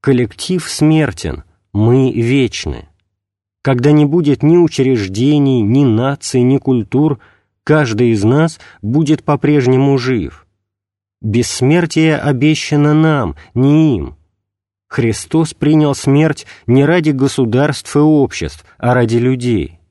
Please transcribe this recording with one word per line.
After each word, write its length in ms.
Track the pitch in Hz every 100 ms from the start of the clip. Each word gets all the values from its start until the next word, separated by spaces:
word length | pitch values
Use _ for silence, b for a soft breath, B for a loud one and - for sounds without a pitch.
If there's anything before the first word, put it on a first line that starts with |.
Коллектив 600 | - 127 120 - - 180 -
смертен, 720 | - 156 156 143 85 85 69 - _ _
мы 400 | 101 110 127 131
вечны. 760 | - 117 139 123 - - 62 - _ _ _ _ _ _ _
Когда 300 | - 123 135
не 120 | 151
будет 380 | 147 165 147 135
ни 160 | 147 175
учреждений, 1040 | 165 - 131 123 98 98 131 147 139 127
ни 220 | 104 127
наций, 580 | 139 110 131 143 - 131
ни 160 | 123 135
культур, 600 | - 127 101 127 151 135 b b b _
каждый 460 | - 151 139 107 123
из 140 | 110
нас 360 | 104 139 160 - B B
будет 420 | 104 135 151 151
по-прежнему 720 | - 143 147 147 127 131 139 139
жив. 500 | 123 123 76 - _ _ _ _ _ _ _ _
Бессмертие 920 | 110 107 120 - 127 165 165 160 160 147
обещано 760 | - 131 151 151 - 147 147
нам, 420 | 151 160 151 101 71 b
не 440 | 117 135 147 160 110
им. 180 | 67 - _ _ _ _ _ _ _
Христос 640 | - 117 104 - 160 160
принял 420 | - 147 156 151
смерть 520 | 135 - 139 156 147 - B -
не 180 | 127
ради 260 | 143 175 156
государств 840 | 135 135 - 120 120 147 143 -
и 40 | 147
обществ, 680 | 151 151 135 - 76 - _ b
а 160 | 117
ради 240 | 120 120 117
людей. 640 | 123 131 123 107 73 - _